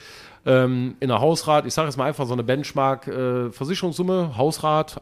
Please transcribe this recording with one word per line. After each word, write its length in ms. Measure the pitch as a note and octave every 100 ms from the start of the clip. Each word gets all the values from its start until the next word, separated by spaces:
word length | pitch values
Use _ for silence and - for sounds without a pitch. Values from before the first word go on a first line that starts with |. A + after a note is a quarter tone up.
| - - - - -
Ähm, 500 | B2+ B2+ B2+ B2+ -
in 80 | C3+
der 140 | A2
Hausrat, 440 | D3 D#3+ D#3 D3+ B2
ich 80 |
sag 120 | D#3 D#3
jetzt 100 | C3
mal 60 | C3+
einfach 220 | D3 B2
so 60 |
eine 100 | B2
Benchmark, 640 | A2+ C3+ C#3+ C#3+ C3+ C3 -
äh, 420 | C3 B2+ B2 A#2+
Versicherungssumme, 840 | - C#3 F#3+ F3+ D3+ F3+ F#3 E3 A2+
Hausrat, 600 | D3 - D#3 D3+ D#3 -